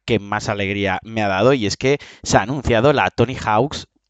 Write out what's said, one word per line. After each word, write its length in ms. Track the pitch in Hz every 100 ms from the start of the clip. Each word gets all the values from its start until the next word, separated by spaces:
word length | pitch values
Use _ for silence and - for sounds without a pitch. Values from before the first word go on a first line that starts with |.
| -
que 140 | 107
más 300 | 101 104 -
alegría 500 | 101 98 101 98 92
me 200 | 110 113
ha 80 | 101
dado, 240 | 95 123
y 120 | 139 101
es 120 | -
que 200 | 131 143 - -
se 140 | - 123
ha 40 |
anunciado 500 | 101 143 117 117 139
la 180 | 131 90
Tony 280 | - 120 131
Hawk's 460 | 113 107 143 - - _